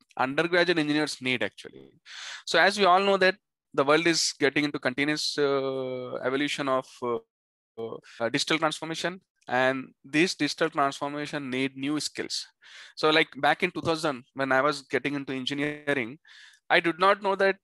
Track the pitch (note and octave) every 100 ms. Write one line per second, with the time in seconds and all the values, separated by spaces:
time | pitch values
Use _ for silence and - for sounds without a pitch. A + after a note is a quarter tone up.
0 | _ - B2+ C#3+ E3+ F3+ E3+ E3 D3+ D3+
1 | D3+ - B2+ B2 G2+ - - C2+ C2+ _
2 | - - - - - E3+ F3+ G3+ F#3+ F3+
3 | G3 G3 F#3 F#3+ _ _ _ D3 C#3 D#3
4 | E3+ D#3+ - - C#3+ D3 D3 C#3+ C3 B2
5 | C#3+ D3+ - - C#3+ C#3 C3+ C3+ C3 B2+
6 | B2 B2+ B2+ C3 D3 - C#3+ C3 - -
7 | B2 A#2 - _ _ _ _ - A2+ B2+
8 | - - A#2 C#3 - D#3+ D#3 - D#3 E3
9 | E3+ F#3 - _ - B2 C3 C3 C3+ _
10 | C3+ D3 F3+ - D3 - E3 D3+ C#3 C3+
11 | C#3+ D3 D3 D3+ C#3 B2+ C3+ C3+ C#3 D3+
12 | - - - - - _ - - - -
13 | D#3 D#3 D#3+ - D3 D#3+ F3+ D#3 D3 D#3+
14 | D#3 B2+ C3+ C3+ C3+ C3 C#3+ C#3+ C3 C3+
15 | C#3 C#3+ C#3 C3 B2+ C#3+ D3 D3 D3 C#3+
16 | A2 D3 _ - - _ - E3+ E3+ E3
17 | F#3+ G3+ G3+ F#3+ G3 F#3+